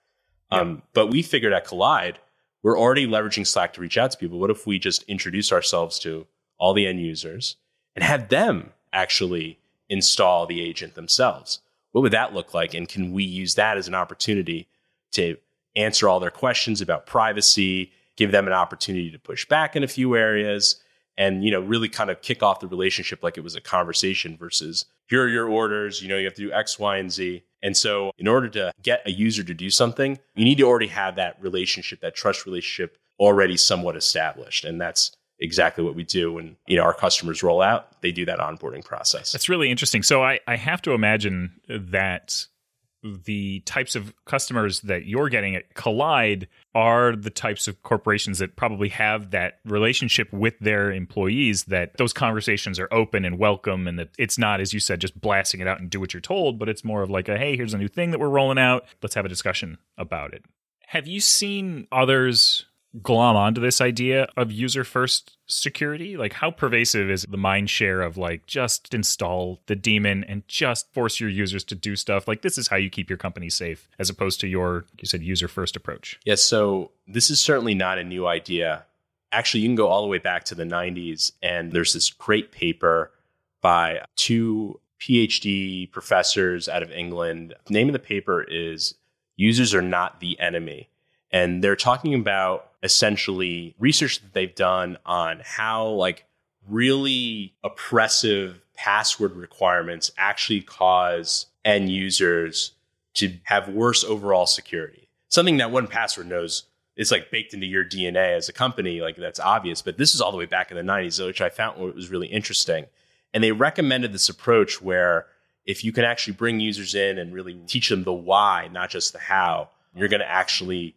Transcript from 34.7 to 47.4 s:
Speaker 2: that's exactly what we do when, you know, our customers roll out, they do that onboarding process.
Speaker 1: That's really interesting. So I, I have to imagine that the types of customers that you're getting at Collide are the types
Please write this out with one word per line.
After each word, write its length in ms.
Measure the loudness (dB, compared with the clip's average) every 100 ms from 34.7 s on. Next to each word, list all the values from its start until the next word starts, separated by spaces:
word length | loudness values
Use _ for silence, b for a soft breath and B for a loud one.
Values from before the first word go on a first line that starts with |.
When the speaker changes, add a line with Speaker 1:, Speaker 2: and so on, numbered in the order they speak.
| -6
Speaker 2:
that's 320 | -4 -2 -2 -4 _ -10
exactly 460 | -2 2 2 2
what 100 | -4
we 100 | -4
do 280 | -4 -2 -2
when, 240 | -4 -12 -16 0
you 100 | 4
know, 60 |
our 120 | 4
customers 480 | 2 2 2 -2 0
roll 200 | 2 4
out, 380 | 4 2 -2 _
they 120 | -4
do 120 | -4
that 140 | -4 -4
onboarding 460 | -6 -6 -12 -12
process. 480 | -12 -4 -4 -2 -6
Speaker 1:
That's 160 | -4 -2
really 220 | 0 0
interesting. 320 | 0 0 0
So 200 | 4 4
I, 180 | 4 0 -2
I 100 | -4
have 260 | -2 -4
to 100 | 0
imagine 680 | 2 4 2 0 -2 -6 -10 -12
that 800 | -10 -4 -2 -2 -4 -6 -8 -8 _ _ _ _ _
the 540 | -14 -12 -6 -4 -4 -6 -8
types 300 | -10 -8 -8
of 180 | -10 -16 -4
customers 560 | -4 -2 -2 -2 -4
that 240 | -4 -6 -4
you're 220 | -2 0
getting 280 | -2 -2 -6
at 180 | -8
Collide 720 | -6 -2 0 2 2 2 0 -6 b _
are 440 | 2 4 6 4 2
the 140 | -6
types 360 | -6